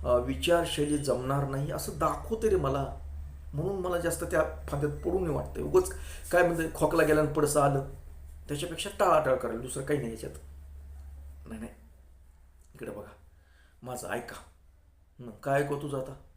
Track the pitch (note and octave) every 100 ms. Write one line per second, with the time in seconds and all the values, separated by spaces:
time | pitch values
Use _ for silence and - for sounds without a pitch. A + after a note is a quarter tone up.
0 | C3 B2 B2+ C3+ E3+ E3+ E3 - D3 D3
1 | C3+ C3 B2+ C#3 C3+ C3+ D3 - - D3
2 | D#3+ D3 - A3 A3 F#3 C#3 C#3 C3+ -
3 | - - - - - C#3+ F3+ G3 F3+ E3+
4 | E3 - E3+ D#3+ D#3 - - C#3 D3 C#3+
5 | - F#3 F3 C#3 C#3 - - F3+ F#3 -
6 | - - - F3 F3 E3 D#3+ - D#3 E3
7 | D3+ D3+ D3 D3+ D3 D3 C#3 C#3 C#3 -
8 | - - - - - D3 E3+ E3 G3+ G3+
9 | F#3+ D#3 D#3 C3 A#2 A2+ C3 C#3 C#3 D3
10 | A#2 A2+ - - - - - - - -
11 | - - - - - A2+ A2+ - - -
12 | - - - - - - - - G#2+ G#2
13 | G2+ - - - _ - - - A#2+ B2
14 | - G2+ - - - - - - _ _
15 | _ - A#2+ G#2 C#3+ C#3 C#3+ C#3+ C#3+ C3+
16 | C3 C3+ -